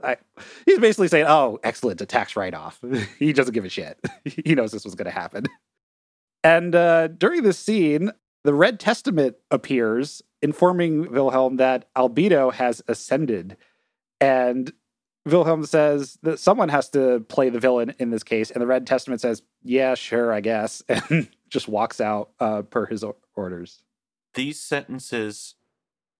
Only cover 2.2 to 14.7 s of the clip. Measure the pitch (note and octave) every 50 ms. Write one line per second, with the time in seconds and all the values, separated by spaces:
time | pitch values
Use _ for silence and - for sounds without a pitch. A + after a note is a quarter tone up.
2.2 | G2+ - - G#2+ F#2+ F#2 E2+ D#2 - A2 - _ - B2 C3 A#2 G#2 F#2+ - -
3.2 | C#3+ D3+ C#3+ C#3 C3 B2 A2 A2+ G2 F2+ - - - - - - - - - -
4.2 | _ - - - - D#3 D#3+ C3+ A2+ G#2+ A2+ G#2 - G2+ F#2 - G2+ F#2 - G2
5.2 | E2+ E2 - G2+ A#2+ - - _ _ _ _ _ _ _ _ _ _ _ _ _
6.2 | _ _ _ _ - D#3+ E3 E3+ E3+ F3 E3 E3+ F3 E3+ E3 E3 E3 E3 E3 -
7.2 | - A#3 F4 E4+ B3 G3+ E3+ - - - A3 G#3 E3 D3+ D3 D3+ F3+ G#3+ - -
8.2 | _ _ _ _ _ D3 C#3+ C#3+ F3 A#3 A3+ G3 - G#3 A#3 - - C#4+ F#3+ D#3
9.2 | C#3 B2+ - _ _ _ C#3 B2+ - - C3+ B2 A#2 A2 A2 B2 C#3 D3 - -
10.2 | - _ _ _ - D3 D3 - F3+ F3+ F3+ F3 E3+ E3 D#3 D3+ E3 - A#2 C3+
11.2 | C3+ C3 B2+ C3 C3 B2+ C3 B2+ C3 C3 B2+ B2 - _ _ C3 B2+ B2 A#2 C#3+
12.2 | F3+ G#3 F3 C#3+ C3+ B2+ - - B2+ B2 A#2 - - - A#2 - - - C3+ C#3+
13.2 | D#3+ B2+ A2 F#2 E2+ F#2+ G2+ - _ _ _ _ _ _ _ _ _ _ _ _
14.2 | C#3 C#3 C3 B2+ B2 B2 B2 C3 B2+ C3